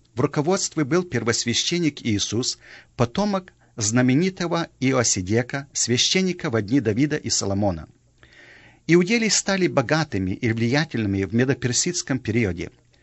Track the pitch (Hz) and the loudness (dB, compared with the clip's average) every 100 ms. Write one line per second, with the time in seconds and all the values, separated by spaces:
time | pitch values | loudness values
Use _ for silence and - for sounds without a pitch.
0 | _ - 147 156 147 190 - - 139 165 | _ -2 0 0 0 0 -2 -2 0 0
1 | 180 120 113 110 - 117 - 175 165 143 | 0 -2 0 0 0 0 0 0 0 -2
2 | - 101 - 107 127 - - - - - | -2 -2 0 -4 -4 -6 -12 -20 -14 -2
3 | 120 - 208 196 185 _ _ - 107 117 | 0 0 0 -2 -4 _ _ -6 0 2
4 | 127 127 185 185 175 170 165 _ 127 131 | 4 4 2 -2 -4 -2 -4 _ 0 2
5 | 113 - 90 110 123 139 143 - - 120 | 2 0 0 0 0 -6 -8 -6 -2 0
6 | - 185 190 175 165 113 101 139 113 107 | 2 2 0 -2 -2 -2 0 0 2 2
7 | 147 147 117 - 104 98 104 82 - _ | 0 -2 -4 -4 -2 0 0 -2 -8 _
8 | _ _ - - - - - - - 170 | _ _ -20 -20 -20 -20 -20 -12 2 4
9 | 180 233 226 - - 190 175 131 120 156 | 4 2 2 0 0 0 2 0 0 0
10 | 151 101 92 101 120 113 117 139 160 120 | 0 -2 -2 -2 -2 0 0 0 0 -2
11 | 107 98 95 113 131 135 123 120 - 175 | 0 0 0 2 2 0 -2 -2 -2 -4
12 | - 135 - 110 107 85 80 - _ _ | -4 -4 -2 0 0 -2 -8 -14 _ _